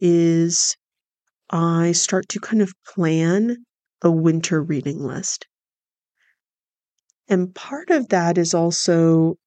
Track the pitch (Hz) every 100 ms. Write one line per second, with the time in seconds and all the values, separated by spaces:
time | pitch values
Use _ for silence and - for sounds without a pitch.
0 | 175 170 170 165 170 170 - - _ _
1 | _ _ _ _ - 165 170 165 170 165
2 | - 185 - 208 - 220 190 - - -
3 | 160 160 165 190 226 240 - _ _ _
4 | 170 165 160 160 - 160 160 147 139 156
5 | 139 - - - - _ _ _ _ _
6 | _ _ _ _ _ _ _ _ _ _
7 | _ _ - 185 180 - - 285 359 320
8 | 233 185 170 175 165 170 170 - - 170
9 | 165 165 165 165